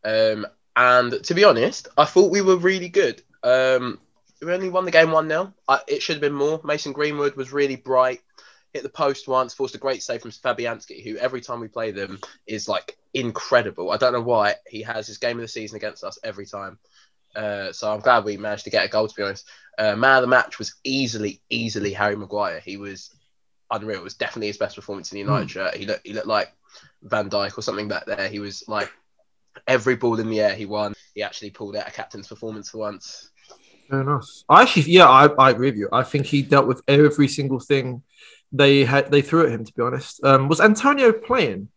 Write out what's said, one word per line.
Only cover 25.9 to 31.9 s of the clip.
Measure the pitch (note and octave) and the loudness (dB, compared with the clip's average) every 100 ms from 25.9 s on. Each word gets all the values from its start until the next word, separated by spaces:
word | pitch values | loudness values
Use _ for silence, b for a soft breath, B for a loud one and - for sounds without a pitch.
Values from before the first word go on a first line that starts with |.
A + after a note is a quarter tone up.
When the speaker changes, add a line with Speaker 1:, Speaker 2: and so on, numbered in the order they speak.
| G2+ - | -8 -8
Speaker 1:
he | |
looked | G#2 G#2+ | -10 -4
like | G#2+ - _ b b b b | -2 -4 _ b b b b
Van | G#2+ A2 G2+ | -6 -4 -2
Dijk | G2+ G2+ - | -4 -4 -6
or | |
something | - G2+ G#2 | -8 -8 -6
back | F#2+ - | -8 -6
there. | G2+ G2 | -6 -6
He | G2+ | -8
was, | G2+ F#2+ - | -12 -14 -8
like, | G#2+ F#2+ _ _ _ _ _ _ - - | -8 -8 _ _ _ _ _ _ -14 -2
every | C3 A#2 B2 | 0 0 0
ball | B2 A2+ | 0 -2
in | A2+ | -2
the | G#2+ | 0
air | G#2 G2 | 0 -2
he | G2 | -8
won. | G#2 G#2 G#2 _ | -6 -6 -8 _
He | G#2 | -12
actually | G2+ - G#2 | -10 -10 -18
pulled | - G2+ G#2 | -14 -12 -10
out | |
a | - | -10